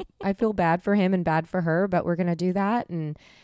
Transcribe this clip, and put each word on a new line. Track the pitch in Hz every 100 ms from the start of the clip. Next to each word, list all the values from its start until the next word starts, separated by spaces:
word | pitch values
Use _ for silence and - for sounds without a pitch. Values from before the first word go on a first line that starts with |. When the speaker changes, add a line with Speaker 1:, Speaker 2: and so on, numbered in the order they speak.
| -
Speaker 1:
<laughs> | -
Speaker 2:
I | 196
feel | 196 226
bad | 196 170 175
for | 202
him | 208 185 190
and | 165
bad | 160 165
for | 185
her, | 165 160 196
but | 180 -
we're | 170
gonna | 175 165
do | 180
that | 185 196 240 -
and, | 170 156 151 - -